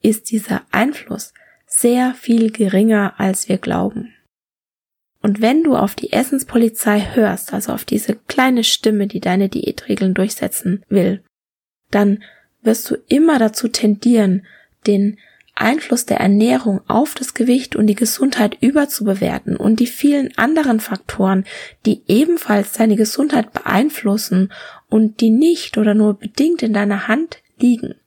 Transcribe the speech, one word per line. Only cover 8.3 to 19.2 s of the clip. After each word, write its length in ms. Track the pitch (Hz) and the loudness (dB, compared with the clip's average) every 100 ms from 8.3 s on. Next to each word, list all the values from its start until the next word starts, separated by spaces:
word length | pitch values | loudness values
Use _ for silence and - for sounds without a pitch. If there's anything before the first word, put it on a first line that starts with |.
| - 254 247 | 0 2 2
Stimme, 440 | 226 - 226 214 202 | 0 0 0 0 -2
die 120 | 190 | -4
deine 300 | 190 185 196 | -2 0 0
Diätregeln 640 | - - - - 202 190 | -2 -6 -8 -6 -2 0
durchsetzen 720 | 185 196 - 190 - 185 196 _ | 0 -2 -2 -6 -4 -4 -6 _
will, 380 | 202 175 190 _ _ _ _ _ _ _ | 0 0 -2 _ _ _ _ _ _ _
dann 320 | 208 202 208 - _ _ _ | 2 2 0 -6 _ _ _
wirst 280 | 226 226 - | -2 -2 -2
du 60 | - _ | -8 _
immer 280 | 269 320 285 | 2 4 4
dazu 300 | 220 220 233 | 2 0 -6
tendieren, 760 | - 214 202 240 240 196 185 - - _ _ - | 0 0 2 2 4 4 0 -4 -20 _ _ 0
den 320 | 202 202 214 _ _ _ - | 2 0 -4 _ _ _ -4
Einfluss 460 | 214 302 - 240 - | -2 -2 -2 -4 -2
der 140 | - | 0
Ernährung 640 | 190 202 220 254 233 190 _ | 2 4 4 2 0 -4 _
auf 280 | 220 302 - | -2 -2 -4
das 180 | 262 | -10
Gewicht 420 | - 247 247 254 - | -2 0 0 0 0
und 120 | 214 | 0
die 80 | 208 | 2
Gesundheit 640 | 226 - 269 247 214 - | -2 0 -2 0 -2 2
überzubewerten 960 | 247 294 285 - 208 190 | 0 2 0 -2 -2 -2